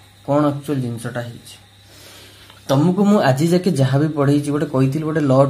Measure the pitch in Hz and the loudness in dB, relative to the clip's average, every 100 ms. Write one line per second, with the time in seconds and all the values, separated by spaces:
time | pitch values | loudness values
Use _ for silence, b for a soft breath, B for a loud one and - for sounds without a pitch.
0 | - - - 147 147 139 - 139 120 117 | -20 -14 -4 0 0 -4 -6 -6 -6 -8
1 | 123 123 117 - - - - _ - B | -10 -10 -12 -14 -20 -20 -20 _ -20 B
2 | B B B B B B - 139 170 185 | B B B B B B -2 2 2 2
3 | 202 208 135 135 165 175 190 139 131 139 | 4 4 2 2 2 2 0 0 0 0
4 | 156 151 139 147 139 147 151 131 135 156 | 0 0 0 0 0 -4 -2 0 0 -2
5 | 156 156 147 131 | -4 -2 2 2